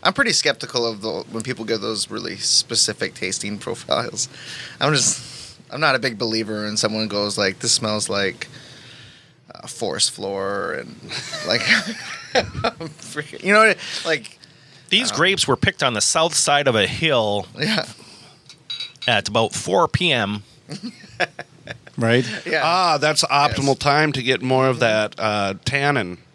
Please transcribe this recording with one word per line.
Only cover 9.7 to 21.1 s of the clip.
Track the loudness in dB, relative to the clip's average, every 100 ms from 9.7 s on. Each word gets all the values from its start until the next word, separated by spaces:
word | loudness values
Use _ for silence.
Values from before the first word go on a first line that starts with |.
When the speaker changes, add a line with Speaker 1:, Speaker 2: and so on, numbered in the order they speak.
| -6 -4 0 -2
Speaker 1:
floor," | -2 -6 -4 -2 -2 -4
and, | -6 -8 -14 -12 -10 -10 -10 -2
like, | 0
<laughs> | 4 2 2 -8 -10 -14 0 0 0 -2 -4 -4 -14 -14
freaking, | -12 -10 -10 -6
you | 2
know, | 6 6 4 -4 -6 -2
like, | -2 -2 -20 -20 -20 -20 -20 0
Speaker 2:
These | 2 2
Speaker 1:
um, | 2
Speaker 2:
grapes | 2 2 0
were | 2
picked | 2 2
on | 0
the | 2
south | 0 2 2
side | 2 2 4 4
of |
a | 4 2
hill | 2 2 2 2 0 -4 -6
Speaker 1:
Yeah. | -2 -2 -4 -14 -20 -20 -20 -20 -20 -20 _ -14 -14 -8 0
Speaker 2:
at | 0 2
about | 0 0
four | -2 0 2 2
P | 2 2
M. | 2 0 -4 -10 -20 -14
<laughs> | -12 -12 -14 -20